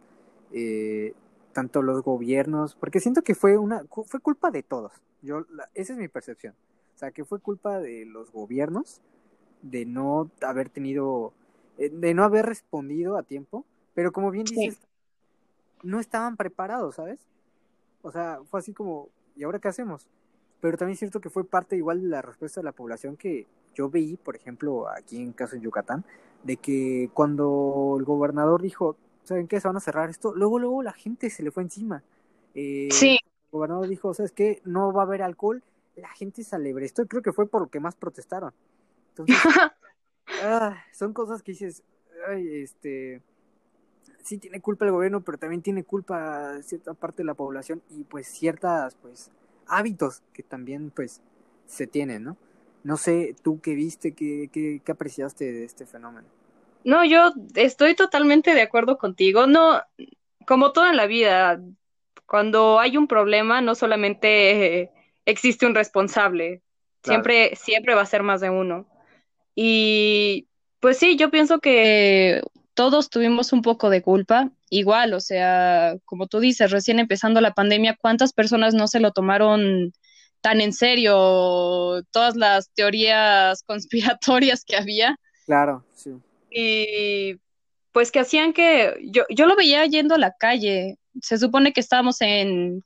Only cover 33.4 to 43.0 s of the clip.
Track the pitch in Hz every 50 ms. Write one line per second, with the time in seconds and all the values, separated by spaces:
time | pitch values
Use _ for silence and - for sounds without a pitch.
33.4 | _ _ - 156 156 156 175 185 190 185 196 180 - 196 165 - 208 185 - -
34.4 | 202 214 202 - - 185 175 190 196 196 190 202 196 185 196 196 190 180 175 -
35.4 | 202 208 247 254 - _ _ _ _ _ _ 180 185 - - - 202 196 - 233
36.4 | 220 - 202 165 143 139 131 135 135 131 - - 240 - 220 247 214 202 - -
37.4 | 208 208 - 214 170 - - 147 151 170 - _ 143 - - - 123 _ 180 190
38.4 | 185 135 - _ _ _ _ _ _ _ _ _ _ _ _ - 160 254 254 -
39.4 | - 330 285 370 330 311 - _ _ _ _ _ _ _ _ _ _ - - -
40.4 | 196 214 226 233 220 208 196 170 - _ _ - 202 214 208 240 226 214 226 202
41.4 | - 196 185 - 202 180 160 - _ _ _ _ _ _ 170 170 175 196 202 190
42.4 | 175 160 151 147 139 - _ _ - 143 135 135